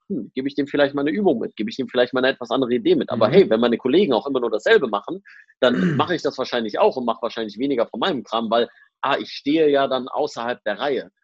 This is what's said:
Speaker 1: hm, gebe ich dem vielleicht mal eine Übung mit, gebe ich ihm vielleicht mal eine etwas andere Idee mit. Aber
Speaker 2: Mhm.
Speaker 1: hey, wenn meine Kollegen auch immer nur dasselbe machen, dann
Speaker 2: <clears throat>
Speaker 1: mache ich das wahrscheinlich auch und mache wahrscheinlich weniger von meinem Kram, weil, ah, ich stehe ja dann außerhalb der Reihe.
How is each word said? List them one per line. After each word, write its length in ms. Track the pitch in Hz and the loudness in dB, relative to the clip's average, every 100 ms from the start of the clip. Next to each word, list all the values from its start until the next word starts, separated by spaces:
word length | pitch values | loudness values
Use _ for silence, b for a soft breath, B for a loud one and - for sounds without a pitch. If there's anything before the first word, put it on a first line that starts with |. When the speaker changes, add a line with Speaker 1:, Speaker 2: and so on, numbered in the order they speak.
| - | -8
Speaker 1:
hm, 200 | 175 101 - | -8 -8 -6
gebe 140 | 139 | -6
ich 60 | 143 | -4
dem 120 | 139 | -2
vielleicht 260 | 143 143 | 0 0
mal 100 | 143 143 | 0 -2
eine 40 | |
Übung 280 | 196 196 120 | 0 2 2
mit, 160 | - - | -2 -6
gebe 140 | 107 | -6
ich 100 | 117 | -6
ihm 80 | 120 | -2
vielleicht 240 | 127 123 | 0 0
mal 60 | 127 127 | 2 0
eine 80 | |
etwas 180 | 131 117 | -2 -2
andere 220 | 120 127 | -2 0
Idee 220 | 123 131 170 | 0 2 2
mit. 120 | - | 0
Aber 200 | 120 110 | 0 4
Speaker 2:
Mhm. 20 | |
Speaker 1:
hey, 180 | 170 143 | 6 6
wenn 120 | 113 | 4
meine 160 | 120 113 | 2 2
Kollegen 340 | 123 156 196 | 2 2 4
auch 160 | 113 139 | 2 0
immer 140 | 131 | -2
nur 100 | 117 | -2
dasselbe 360 | 107 - 220 131 | -2 2 2 2
machen, 340 | 101 - 190 - B B B | -4 -6 -14 -16 B B B
dann 100 | 127 | 2
Speaker 2:
<clears throat> 240 | - 185 139 | 2 2 2
Speaker 1:
mache 180 | 151 170 | 0 0
ich 80 | |
das 140 | 147 131 | -2 -4
wahrscheinlich 400 | 123 123 110 - | -4 -4 -4 0
auch 200 | 208 139 | 0 0
und 80 | 120 | -4
mache 160 | 113 | -4
wahrscheinlich 360 | 117 117 110 101 | -4 -6 -8 -4
weniger 300 | 139 131 107 | -2 0 -2
von 140 | 110 | -2
meinem 240 | 170 143 101 | -4 -4 -4
Kram, 240 | 113 113 | -4 0
weil, 180 | 117 113 b b _ | 0 0 b b _
ah, 160 | 131 139 | -4 -2
ich 120 | 107 | -4
stehe 400 | - 139 160 151 | -8 -2 2 4
ja 180 | 139 135 | 2 2
dann 220 | 127 123 | -2 -4
außerhalb 520 | 120 147 - 117 120 107 | -4 -4 -4 -6 -6 -6
der 120 | 98 | -4
Reihe. 320 | 135 120 87 _ | -4 -4 -6 _